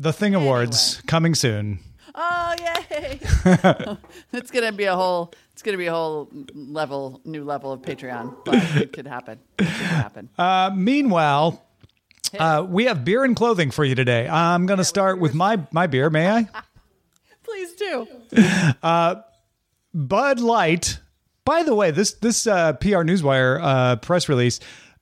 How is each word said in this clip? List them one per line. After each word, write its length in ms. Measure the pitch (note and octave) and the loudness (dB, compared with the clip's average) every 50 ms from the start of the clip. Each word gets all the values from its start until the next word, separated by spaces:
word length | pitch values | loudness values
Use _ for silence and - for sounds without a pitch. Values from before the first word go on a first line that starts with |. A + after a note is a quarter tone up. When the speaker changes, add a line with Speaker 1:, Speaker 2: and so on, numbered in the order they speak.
Speaker 1:
the 120 | C#3 D#3 | -4 -4
Thing 220 | D3 - G#3 G3+ G3 | -2 0 0 0 2
Speaker 2:
Anyway. 140 | F3+ C#3+ C3+ | 2 2 2
Speaker 1:
Awards 520 | B2+ A#2+ A#2+ A#2+ A#2 - - - - - - | 2 2 2 0 0 0 0 0 -2 -6 -4
coming 300 | - D#3+ E3 E3 E3 D3+ | -2 0 2 2 2 2
soon. 420 | - - A#2+ G#2+ G#2 G#2 G#2 G2 E2+ - - - - - - - | 0 0 0 -2 -2 -4 -6 -6 -8 -10 -16 -20 -20 -20 -18 -10
Speaker 2:
Oh, 380 | D4 E4 F4 F4 F4 E4+ E4+ E4+ F4 | -6 -4 -4 -4 -4 -4 -4 -6 -6
yay. 640 | E4+ E4+ E4 F4+ - - D#4+ D4+ D#4+ C4 C#4 - - - - - - | -4 -6 -6 -6 -6 -8 -10 -10 -8 -10 -12 -10 -2 0 0 2 4
Speaker 1:
<laughs> 520 | F#3 F3+ - - F#3 - - - G#3 G3+ - - - - - - _ | 4 4 6 6 4 2 2 -2 -8 -10 -12 -14 -20 -20 -20 -16 _
Speaker 2:
It's 180 | - B3 B3 - | -10 -10 -10 -4
gonna 220 | - B3 A#3 A3 | -4 -2 -2 -2
be 140 | G#3 G3 G3+ | -2 -2 -2
a 100 | F#3+ F3+ | 0 0
whole, 360 | F#3 F#3 F3+ F3+ F3 E3+ E3+ - _ _ _ | 0 0 0 -2 -2 -4 -8 -12 _ _ _
it's 100 | _ - | _ -10
gonna 160 | - A3 G3 F3+ | -6 -6 -4 -4
be 80 | F3 | -4
a 60 | E3 | -4
whole 400 | E3 E3 E3 D#3+ D#3 D3+ C3+ - D3+ D3 C3+ C3 | -2 -2 -4 -4 -6 -8 -10 -12 -14 -18 -18 -18
level, 680 | C3+ D3 C3+ C#3 D3 D#3 D3+ C3 C#3+ C#3 C3+ C3 B2+ - - | -18 -18 -16 -10 -6 -6 -6 -6 -6 -8 -8 -10 -12 -14 -14
new 200 | D#3+ D#3 D3+ C#3+ | -12 -12 -10 -8
level 260 | D3 C#3+ C3+ C#3 C3+ | -8 -8 -8 -8 -10
of 120 | C3+ B2+ | -10 -10
Patreon, 520 | - E3 C3+ - C3+ B2+ B2 A#2 A#2+ C3 - - - | -10 -10 -10 -10 -10 -10 -10 -10 -10 -12 -14 -12 -4
but 120 | - B3+ A3+ F3 D#3 D3+ | 0 0 2 2 2 0
it 160 | C#3+ - - | -2 -2 -2
could 140 | - - B2+ | -4 -4 -4
happen. 320 | C#3+ B2 B2 - - A2 - _ _ _ - | -4 -10 -12 -12 -14 -18 -18 _ _ _ -2
It 60 | F#3+ | -2
could 200 | E3 G#3 A3+ F3 | -2 -2 -4 -4
happen. 440 | F3+ E3+ D3+ G#2+ G#2 - G#2+ G2+ - _ | -2 -2 -2 -2 -4 -8 -16 -18 -12 _
Speaker 1:
Uh, 360 | - F3 F#3 F#3+ F#3 F#3 G3 G3 | -2 0 2 2 2 0 0 0
meanwhile, 880 | F#3 F#3 A#3 C#4 D4 C#4 A#3 F3 E3 D#3 D3 C#3 D3 D#3+ E3+ - - _ _ _ _ - _ _ _ _ _ _ _ - - | 0 0 2 2 2 2 2 2 2 2 2 2 2 2 0 0 -4 _ _ _ _ -20 _ _ _ _ _ _ _ -10 -10
Speaker 2:
Hey. 60 | G3+ - | -4 -2
Speaker 1:
uh, 240 | D#3+ D#3+ D#3 D3+ | 0 2 2 0
we 240 | F#3 F#3 F3 G3+ A#3+ | 0 0 0 0 2
have 180 | B3+ G#3 C3+ A#2+ | 2 0 0 0
beer 180 | E3 G#3 B3+ | 0 2 2
and 140 | C4+ C4 G#3 | 2 2 2
clothing 340 | - A3+ A#3+ A3 F3 D#3 B2+ | 2 2 2 2 2 0 0
for 140 | - D#3 D3 | 0 0 0
you 100 | C3 B2+ | 0 0
today. 340 | B2+ C3 B2 A#2+ A#2 B2 D#3+ | 0 2 2 2 0 0 0
I'm 380 | D#3+ E3 E3+ E3+ F3 F3 F3+ | 0 0 2 2 2 2 2
gonna 140 | F#3 G3+ F#3+ | 0 0 0
Speaker 2:
Yeah, 60 | F3 | 0
Speaker 1:
start 340 | - - G3+ F#3+ F#3+ F#3 F#3 | 0 0 0 0 0 0 0
with 100 | E3 C#3+ | 0 0
Speaker 2:
beers. 80 | - E3 | 0 0
Speaker 1:
my, 220 | F#3 G#3 A#3 F#3 C#3 - | 0 0 0 -2 -4 -4
my 160 | D#3 E3 F#3 | -2 -2 0
beer. 240 | D#3+ B2+ B2+ C#3 E3 | 0 2 2 2 2
May 180 | D#3 D#3 E3 F#3+ | 2 2 2 2
I? 200 | A3 A#3 A3 - - A3 - _ _ _ _ _ _ | 2 0 0 -2 -6 -14 -18 _ _ _ _ _ _
Speaker 2:
<laughs> 460 | _ _ _ _ _ _ _ _ _ _ | _ _ _ _ _ _ _ _ _ _
Please 280 | A#4 G#4+ G4 F#4 E4+ - | -12 -10 -10 -10 -12 -8
do. 340 | - G#4 F#4 D#4 A#3+ A3 - - - - _ - A3+ F3+ F3+ F3+ F#3 F#3 D3 - - | -8 -6 -6 -6 -6 -8 -10 -16 -20 -18 _ 4 4 6 6 4 2 0 0 0 0
Speaker 1:
Uh, 400 | - E3 E3+ E3+ E3+ E3+ F#3+ G3+ - _ _ _ _ _ _ _ _ _ _ _ _ _ - | 0 0 2 2 2 2 0 -4 -10 _ _ _ _ _ _ _ _ _ _ _ _ _ -6
Bud 460 | D#3 C3+ B2 F#3+ A3 C#4 C#4 C4+ A#3+ | -6 -4 0 0 0 2 2 0 0
Light. 580 | A#3 A#3 A#3 G#3+ F3 D#3 E3+ E3+ - - - - - _ _ _ _ _ _ _ _ | 0 2 2 2 2 2 2 0 -2 -4 -8 -8 -14 _ _ _ _ _ _ _ _
By 180 | C4+ D#4 E4+ | 0 0 2
the 100 | E4 D#4 | 2 2
way, 200 | A3+ G#3 G3+ E3 | 2 2 2 2
this, 220 | C#3+ F3 G#3+ - - | 2 0 0 -2 -2
this, 340 | - G3+ A#3+ - - - G#3+ | -2 -2 0 0 0 0 2
uh, 240 | G3 F3 E3 D#3 | 2 2 2 2
P 220 | C#3 - - G3+ G3 | 0 0 0 2 2
R 100 | F3 E3 | 2 2
Newswire, 560 | D#3+ F#3+ F#3+ D3 C#3 C3+ C3 B2+ B2+ C3 E3 | 2 2 2 2 2 2 4 2 2 2 0
uh, 340 | - C#3 C3+ B2+ B2+ B2 B2 | 0 0 2 4 4 2 2
press 320 | A2 - - F3+ E3+ - - | 0 0 0 0 0 2 2
release, 300 | C#3 B2 B2 B2 - - - - - - - - _ _ | 2 2 2 2 0 -2 -8 -18 -20 -20 -20 -20 _ _